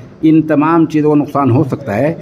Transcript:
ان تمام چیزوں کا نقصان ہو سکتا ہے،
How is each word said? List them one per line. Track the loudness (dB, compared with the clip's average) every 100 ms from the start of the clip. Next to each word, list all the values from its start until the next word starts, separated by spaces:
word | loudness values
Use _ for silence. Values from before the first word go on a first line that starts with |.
| -20 -2
ان | 2 2
تمام | 2 0 0 0
چیزوں | 0 0 0
کا | 0
نقصان | 0 -2 0
ہو | 0
سکتا | 0 -6 -6
ہے، | -2 -2 -4